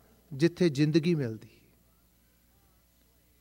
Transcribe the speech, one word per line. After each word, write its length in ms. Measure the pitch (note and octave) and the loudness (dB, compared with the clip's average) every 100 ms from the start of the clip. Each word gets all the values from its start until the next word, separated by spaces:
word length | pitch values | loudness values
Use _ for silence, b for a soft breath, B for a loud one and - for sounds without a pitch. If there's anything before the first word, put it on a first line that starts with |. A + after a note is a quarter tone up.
| _ _ - | _ _ -14
ਜਿੱਥੇ 360 | C3+ E3 E3+ F3 | -2 -2 2 0
ਜ਼ਿੰਦਗੀ 460 | C3+ D3+ D#3 E3 D#3 | 2 2 2 2 0
ਮਿਲਦੀ। 340 | A#2 G#2+ - - _ _ _ _ _ _ _ _ _ _ _ _ _ _ _ _ _ _ | -2 -8 -16 -20 _ _ _ _ _ _ _ _ _ _ _ _ _ _ _ _ _ _